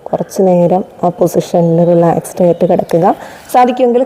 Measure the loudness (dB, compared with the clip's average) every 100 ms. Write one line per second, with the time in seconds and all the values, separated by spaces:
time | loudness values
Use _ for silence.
0 | -8 -6 -6 0 2 2 2 0 -4 -6
1 | -4 -2 -2 -2 -2 0 0 2 2 2
2 | 2 0 -6 -2 0 0 0 0 0 0
3 | 0 -2 -10 -20 -2 0 2 0 0 0